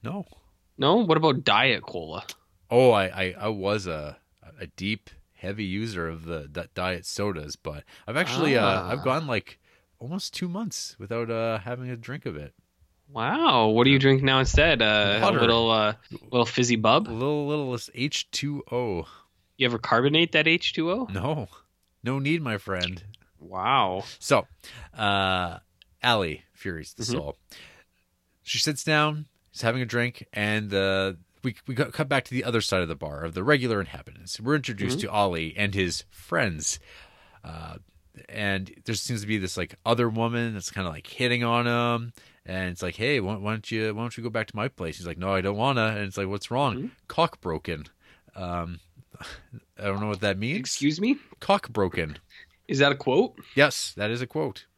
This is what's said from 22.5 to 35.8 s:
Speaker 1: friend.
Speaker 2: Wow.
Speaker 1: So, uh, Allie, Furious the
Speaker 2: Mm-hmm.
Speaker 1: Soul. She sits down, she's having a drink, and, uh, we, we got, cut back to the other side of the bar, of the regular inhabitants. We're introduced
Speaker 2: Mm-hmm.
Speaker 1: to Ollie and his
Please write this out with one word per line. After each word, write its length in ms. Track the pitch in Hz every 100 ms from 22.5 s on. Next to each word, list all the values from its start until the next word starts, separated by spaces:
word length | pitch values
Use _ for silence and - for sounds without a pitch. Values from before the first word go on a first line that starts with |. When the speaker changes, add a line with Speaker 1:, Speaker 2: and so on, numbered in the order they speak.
| 107
Speaker 1:
friend. 460 | - 95 90 90 98 107 _ _ 80
Speaker 2:
Wow. 540 | 95 101 135 101 92 - -
Speaker 1:
So, 280 | - 131 - - - - - -
uh, 640 | 107 101 95 92 87 85 _ _ - _
Allie, 420 | 123 117 87 73 _
Furious 400 | _ 95 82 73
the 100 | -
Speaker 2:
Mm-hmm. 80 | 113
Speaker 1:
Soul. 240 | 120 71 - _ - - - _ _ _ _ _ _
She 160 | - -
sits 240 | - 147
down, 420 | - 151 151 151 151 _ _
she's 100 | -
having 200 | 117 127
a 40 | 123
drink, 400 | 120 120 - -
and, 400 | - 104 107 104
uh, 400 | 98 98 95 95 87 - _
we, 120 | 131 107 -
we 80 | 123
got, 180 | 139
cut 160 | - 147
back 160 | 139 -
to 60 |
the 120 | 127
other 180 | 123 117
side 200 | - 95
of 60 | 85
the 80 | 78
bar, 280 | 76 71
of 100 | 82 82
the 80 |
regular 360 | 104 147 123 107
inhabitants. 600 | 90 - 65 78 87 -
We're 160 | 113 151
introduced 420 | 131 104 98 147
Speaker 2:
Mm-hmm. 80 | 104
Speaker 1:
to 40 |
Ollie 400 | 104 101 85 80 90
and 180 | 104
his 280 | 98